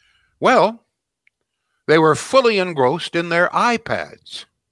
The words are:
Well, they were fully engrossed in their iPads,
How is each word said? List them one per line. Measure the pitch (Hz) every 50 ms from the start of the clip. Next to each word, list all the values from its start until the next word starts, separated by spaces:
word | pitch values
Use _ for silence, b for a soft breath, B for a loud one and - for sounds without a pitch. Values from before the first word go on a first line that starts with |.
| _ _ _ _ _ _ _ -
Well, | - 202 254 220 165 208 233 226 _ _ _ _ _ _ _ _ _ _ _ _ _ _ _ _ _ _ _ _ -
they | - 151 165
were | 160 156 147
fully | - - - - 269 254 233 220 196
engrossed | 185 180 165 139 127 123 156 170 - - -
in | 170 170 175
their | 170 170 180 -
iPads, | - 180 208 240 233 226 - - 117 90 76 71 - - _ - - - - _ _ _ _ _